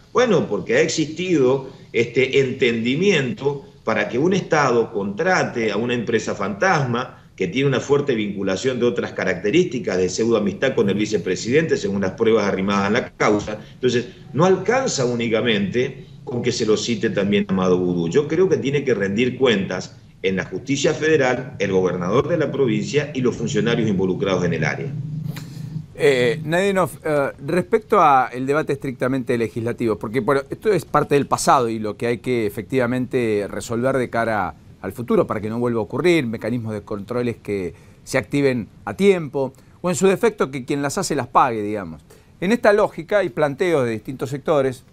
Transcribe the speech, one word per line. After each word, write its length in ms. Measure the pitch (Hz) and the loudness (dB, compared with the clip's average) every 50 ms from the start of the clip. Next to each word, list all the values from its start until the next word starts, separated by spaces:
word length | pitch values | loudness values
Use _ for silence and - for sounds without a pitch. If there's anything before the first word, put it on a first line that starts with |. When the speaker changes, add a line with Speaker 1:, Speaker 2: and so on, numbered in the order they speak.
| - - - | -14 -4 0
Speaker 1:
Bueno, 340 | 233 254 240 190 143 104 | 2 2 4 4 2 2
porque 280 | - 104 95 87 - 113 | 0 -4 -6 -2 0 2
ha 60 | 131 | 2
existido 880 | 165 - - 160 151 143 - - 180 185 175 143 127 127 135 135 135 - - - - - | 2 2 0 -2 -4 -4 -4 -6 -2 0 2 4 4 4 2 0 -2 -8 -16 -20 -16 -6
este 480 | - 113 117 - - 135 127 131 127 139 | -2 -2 -2 0 2 0 0 2 2 2
entendimiento 1300 | 135 127 110 - 135 120 117 117 110 123 131 156 185 202 190 147 131 123 - - - 143 143 143 - - - - - | 2 2 0 0 0 0 0 0 0 0 0 2 2 2 2 2 2 -2 -4 -2 -2 -4 -4 -4 -12 -16 -18 -8 -4
para 240 | - 110 104 101 | -2 0 0 -2
que 100 | - 110 | -2 0
un 160 | 123 151 185 196 | 0 2 2 2
Estado 600 | 185 - - 170 151 143 127 120 117 110 - - | 0 0 0 0 2 2 4 4 2 2 0 -2
contrate 800 | 101 98 101 98 - 165 185 185 160 139 113 - 120 113 107 98 | -4 -4 -4 -4 -2 0 2 2 2 0 -2 -2 -2 -2 -2 -2
a 20 | |
una 180 | 104 120 120 120 | -2 -2 -2 -2
empresa 400 | 120 107 117 117 107 - - - | -2 -2 0 -2 -2 0 -2 -6
fantasma 840 | - 98 98 104 - 180 190 180 151 139 123 117 120 131 - - - - - - | -4 -4 -4 -2 0 2 2 2 2 0 0 -2 -2 -4 -6 -10 -20 -20 -16 -6
que 120 | - 95 | -4 -4
tiene 200 | 87 - 131 139 | -2 0 0 0
una 140 | 143 131 117 | 2 0 0
fuerte 340 | - - 143 143 143 139 120 | 2 2 2 2 2 0 0
vinculación 640 | 110 104 101 98 98 98 95 95 92 - 135 131 117 | -2 -2 -4 -4 -4 -2 -2 -2 0 0 -2 0 2
de 60 | 120 | 0
otras 260 | 120 117 120 110 104 | 0 0 0 -6 -6
características 840 | - - 95 92 92 87 90 104 120 170 180 - - 120 92 107 95 | -4 -4 -2 -2 -2 -2 -2 0 2 2 2 2 -2 -6 -4 -2 0
de 100 | 92 92 | 0 0
pseudoamistad 640 | 90 - - 113 117 117 107 101 98 90 - 139 123 113 | 0 0 0 0 2 2 2 2 0 -2 0 -2 0 2
con 160 | 120 107 98 | 2 2 2
el 60 | 95 | 2
vicepresidente, 800 | 104 107 104 110 95 85 98 90 - - 110 127 156 170 - 139 | 0 0 0 -2 -2 -2 -2 -4 -4 -2 0 2 2 2 2 0
según 240 | 98 95 98 98 101 | -2 -2 -4 -2 -2
las 120 | 98 92 | -2 -4
pruebas 340 | - - 113 110 113 110 101 | -2 0 2 2 4 4 2
arrimadas 420 | 98 95 95 95 101 101 101 98 | 0 0 0 0 0 0 0 2
en 60 | 101 107 | 2 0
la 160 | 123 123 - | 0 -2 -4
causa. 500 | - - 151 117 104 104 - - 107 107 - - - | -4 0 2 2 2 0 0 -4 -10 -10 -12 -16 -12
Entonces, 340 | - - 127 113 120 - - - - - - | -2 -2 0 0 0 -4 -4 -12 -20 -18 -8
no 140 | - 139 175 | 0 2 4
alcanza 580 | 185 190 - - - 233 269 269 226 - - 123 | 4 4 2 2 0 0 0 0 -2 -2 0 -2
únicamente 1000 | 123 120 117 117 113 107 - 123 120 107 101 101 90 - 120 127 143 - - - - - - - | 0 0 -2 -2 0 0 2 2 2 2 0 0 0 0 -2 -2 -2 -4 -10 -18 -20 -20 -18 -12
con 180 | - 120 120 | -8 -6 -2
que 120 | - 123 - | -2 -2 0
se 120 | - 120 | 0 2
lo 120 | 107 107 | 2 2
cite 320 | - - - 117 101 110 110 | 2 2 -2 -2 0 -2 -2
también 360 | 90 101 98 101 101 101 101 - | 0 0 0 2 2 0 0 0
a 20 | |
Amado 260 | 95 95 92 92 90 | 0 0 2 2 2
Vudú. 300 | 90 90 90 87 87 85 | 2 2 0 0 0 0
Yo 180 | 82 85 139 151 | 2 2 2 2
creo 220 | 143 160 165 190 | 2 2 2 2
que 80 | 180 160 | 2 2
tiene 300 | 123 110 139 143 143 123 | 0 0 0 -2 0 0
que 80 | 127 117 | 0 0
rendir 440 | 101 98 98 101 110 127 123 123 | 0 0 -2 0 0 0 0 0
cuentas 600 | 123 131 127 110 98 92 95 92 92 - - - - - - - - - | 2 2 2 2 2 0 -2 -4 -6 -8 -10 -14 -20 -20 -20 -14 -4 -2
en 140 | 95 95 | -2 -2
la 80 | 92 85 | -2 -4
justicia 480 | - - - - - 139 139 - 165 151 | -4 -8 -8 -4 -4 -2 0 2 0 0
federal, 600 | - 151 160 160 147 131 127 127 131 - - - - | 2 2 2 4 4 4 2 0 -2 -4 -10 -6 -4
el 140 | 101 98 95 | -2 0 2
gobernador 560 | 92 92 90 87 90 87 90 107 131 - - | 2 2 2 0 -2 -2 0 2 0 2 2
de 80 | 175 | 0
la 160 | 160 147 120 - | 0 0 -2 0
provincia 580 | 131 139 117 107 104 101 - 139 147 147 - - | 0 0 2 2 0 -2 0 -2 -2 -2 -2 -4
y 60 | 131 | -2
los 160 | 123 117 - | 0 0 0
funcionarios 540 | - 113 104 - 104 101 117 120 117 110 110 | -2 -4 -2 0 0 2 2 2 0 0 0
involucrados 560 | 101 92 95 92 87 - 98 98 92 90 90 | 0 0 0 0 0 0 0 0 0 2 0
en 80 | 85 82 | 0 0
el 100 | 76 78 | 0 -2
área. 300 | 73 69 - - - - - - - - - - - - - - - - - - - - - - - - - 165 | -2 -2 -4 -6 -8 -8 -8 -8 -8 -8 -8 -8 -8 -10 -10 -12 -12 -12 -12 -12 -10 -10 -10 -12 -12 -6 2 4
Speaker 2:
Eh, 360 | 143 135 127 123 117 113 113 156 | 4 6 6 4 2 2 0 -2
Nadinov, 460 | 151 165 180 196 202 196 190 175 - - - - | 0 0 2 2 2 2 2 0 0 -2 -6 -4
eh, 280 | 160 151 143 139 120 - - 139 | -2 0 0 0 -2 -4 -8 -6
respecto 560 | 139 165 180 175 - - 220 - - 226 202 | -2 -2 -2 0 2 0 0 0 2 4 6
a 280 | 165 151 135 131 123 107 117 | 6 6 6 6 4 2 -2
el 140 | 127 131 | -4 -2
debate 260 | 131 143 156 151 151 147 | 0 0 0 0 -2 -4
estrictamente 640 | - - 139 120 - 139 127 135 135 120 - 123 | -4 -4 -8 -6 -2 -2 -2 -2 -2 -2 0 0
legislativo, 640 | 117 113 107 - 120 110 120 113 - 123 113 104 101 | 0 0 -2 -2 -4 -4 -4 -4 -2 0 -2 -2 -2
porque, 200 | - 110 104 135 | -4 -4 -4 -2
bueno, 220 | 110 147 139 139 139 - | 0 2 0 0 0 -4
esto 220 | - - - 220 | -10 -4 0 0
es 120 | 202 160 - | 0 0 0
parte 300 | - - 147 139 - 147 | 2 0 0 2 4 2
del 140 | 143 120 | 2 2
pasado 420 | - 127 - - - 160 139 120 113 | 0 -2 -2 2 4 4 4 4 0
y 80 | 110 | -2
lo 180 | 113 107 104 101 | -4 -4 -6 -6
que 120 | - 117 | -4 -4
hay 100 | 117 123 - | -4 -4 -4
que 280 | - 131 123 117 110 | -2 -2 -2 0 0
efectivamente 1000 | 98 - 117 95 92 131 131 120 117 127 127 127 120 - 127 120 110 107 101 98 | -2 -4 -6 -8 -2 0 0 0 0 0 -2 -4 -2 -2 -2 0 0 0 0 -2
resolver 500 | 95 - 101 95 - 117 117 120 135 135 | -4 -6 -8 -8 -6 -4 -2 0 0 0
de 120 | 135 120 - | 0 -2 -2
cara 460 | - 117 117 113 110 104 92 82 - - - - - - | -2 -2 0 0 0 -2 -2 -4 -6 -10 -20 -20 -18 -10
al 120 | - 95 98 | -10 -10 -8
futuro 340 | - 120 117 113 - 117 | -8 -4 0 2 2 2
para 140 | - 113 110 | 2 -2 -6
que 80 | 95 107 | -4 -6
no 100 | 113 120 | -4 -2
vuelva 200 | 120 123 117 113 | -2 -2 0 -2
a 40 | 104 | -4
ocurrir, 420 | - - 127 147 175 170 160 131 | -4 -4 0 2 2 2 2 0
mecanismos 480 | 117 110 110 - 110 120 123 110 110 107 | -2 -6 -6 -4 -4 -4 -4 -4 -6 -8
de 80 | 104 | -8
controles 540 | - - 110 101 98 - 123 123 123 120 110 | -8 -8 -8 -8 -8 -6 -6 -4 -4 -4 -4
que 400 | - - - 101 98 90 82 - - - - - - - | -6 -6 -4 -4 -4 -4 -6 -8 -12 -20 -20 -20 -20 -12
se 140 | - - | -2 -2
activen 500 | 127 - - - 143 139 135 127 120 95 - - - - | -2 -2 0 -2 2 2 2 2 0 -4 -8 -12 -14 -10
a 120 | - 110 | -10 -2
tiempo, 580 | - 196 202 190 175 160 135 139 139 135 123 - - - - - - | 2 4 4 4 4 0 -6 -4 -4 -4 -4 -6 -14 -20 -20 -18 -6
o 100 | - 180 | -4 -4
en 40 | 180 | -2
su 120 | - 185 | 2 2
defecto 420 | 196 208 - - 226 220 - 196 135 | 2 2 4 2 0 0 0 -4 -4
que 160 | 135 139 123 | -4 -8 -4
quien 160 | - 151 143 | -4 -2 -2
las 160 | 139 139 - | -2 -2 -2
hace 160 | 202 185 - 165 | -4 -4 -2 -2
las 140 | 139 123 | -2 -2
pague, 340 | - - 180 151 131 117 110 | 0 2 2 4 4 2 -2
digamos. 400 | 104 104 107 104 92 82 80 76 - - - - - _ - - | -2 -2 -4 -4 -6 -8 -12 -14 -16 -20 -20 -20 -20 _ -10 -4
En 120 | 165 185 | 0 0
esta 220 | 233 240 - 220 208 | 0 4 4 4 4
lógica 460 | 214 202 - - - 156 - 208 202 | 4 2 0 -2 -6 -6 0 0 0
hay 100 | 190 175 | 0 0
planteos 560 | 120 160 151 143 139 - 190 180 165 143 127 | 0 0 0 0 0 0 0 2 2 2 2
de 60 | 117 | 0
distintos 400 | 113 107 - - 135 123 139 120 | -2 -4 -6 -10 -10 -8 -8 -8
sectores, 520 | 143 135 - - 160 143 131 131 123 - - _ | -8 -6 -2 0 2 2 2 0 -2 -4 -14 _